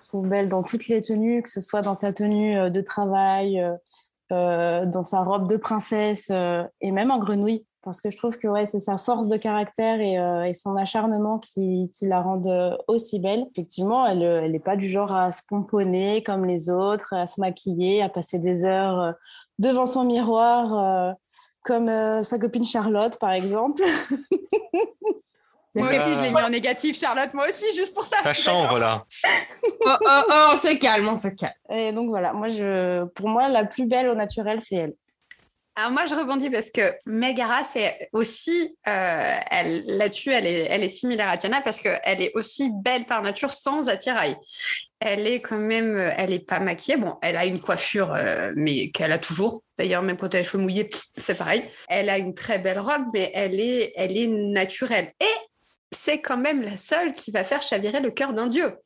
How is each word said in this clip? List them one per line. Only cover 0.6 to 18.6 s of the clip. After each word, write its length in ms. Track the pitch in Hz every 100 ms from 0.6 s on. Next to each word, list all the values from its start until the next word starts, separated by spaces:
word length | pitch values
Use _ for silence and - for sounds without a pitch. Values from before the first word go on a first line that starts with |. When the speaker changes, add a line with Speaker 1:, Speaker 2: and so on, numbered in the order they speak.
Speaker 1:
toutes 260 | 185 233 -
les 140 | 226
tenues, 400 | 220 214 226 240
que 80 | 233
ce 100 | 202
soit 220 | 185 208
dans 120 | 202
sa 180 | 185 202
tenue, 440 | 196 208 208 214 202
euh, 120 | 185
de 100 | 180
travail, 800 | 196 - 202 196 196 190 196 190
euh, 120 | 175 175 - - - _ _
euh, 540 | 180 180 170 170 170 180
dans 160 | 185
sa 180 | 170 190
robe 280 | 185 202 185
de 100 | 214
princesse, 680 | - 214 - 214 214 202 -
euh, 340 | 190 175 175 175 -
et 100 | 196
même 180 | 190 240
en 80 | 254
grenouille. 460 | 202 202 208 226 - _
Parce 200 | 190 180
que 80 | 208
je 60 | 202
trouve 180 | 240 233
que, 100 | 214
ouais, 200 | 208 208
c'est 120 | 208
sa 200 | 190 196
force 280 | - 233 214
de 120 | 214
caractère 640 | 214 208 208 - 226 226
et, 160 | 202 180
euh, 260 | 175 175
et 80 | 175
son 240 | 175 202 196
acharnement 600 | 196 226 220 214 214 220
qui, 520 | - - 190 185 180 -
qui 60 |
la 160 | 196 185
rendent, 260 | 185 190 185
euh, 300 | 180 180 175 -
aussi 300 | 226 226 208
belle. 280 | 190 220 254
Effectivement, 540 | - 165 - 196 247 247
elle, 160 | 185
euh, 200 | 170 170
elle 80 | 160
n'est 60 | 160
pas 180 | 185 202
du 140 | 190
genre 240 | 190 202
à 180 | 190 180
se 80 | 180 -
pomponner 720 | 202 196 208 190 185 196 214
comme 220 | 220 196
les 240 | 185 175 165
autres, 460 | 180 196 208 -
à 120 | 190 175
se 140 | -
maquiller, 600 | 190 180 - 175 180 202
à 80 | 196
passer 280 | 180 165 180
des 280 | 175 180